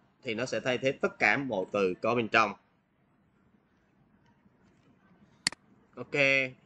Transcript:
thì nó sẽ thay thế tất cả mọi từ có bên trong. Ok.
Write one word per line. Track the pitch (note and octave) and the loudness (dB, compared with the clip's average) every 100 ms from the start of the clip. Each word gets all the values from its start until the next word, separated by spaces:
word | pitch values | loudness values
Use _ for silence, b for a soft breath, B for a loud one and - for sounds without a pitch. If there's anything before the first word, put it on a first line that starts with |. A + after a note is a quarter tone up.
| _ _ | _ _
thì | B2 | -8
nó | G#2+ B2+ | -4 -4
sẽ | A2+ | -4
thay | B2+ B2 | -2 0
thế | C3 | -2
tất | C3+ F#3+ - | -2 -4 0
cả | A2 A#2 | 2 2
mọi | C#3 G2+ F#2 | 0 -4 -2
từ | G2+ F#2 F2+ | 0 0 0
có | A2+ | -2
bên | A#2+ A2 | 0 2
trong. | A#2 G#2+ G2 _ _ _ _ _ _ _ _ _ _ _ _ _ _ _ _ _ _ _ _ _ _ _ _ _ _ _ _ - - _ _ _ | 2 2 -2 _ _ _ _ _ _ _ _ _ _ _ _ _ _ _ _ _ _ _ _ _ _ _ _ _ _ _ _ -10 -10 _ _ _
Ok. | - B2 D3 C3+ C3+ C3 C3 | -18 -8 0 2 2 0 -8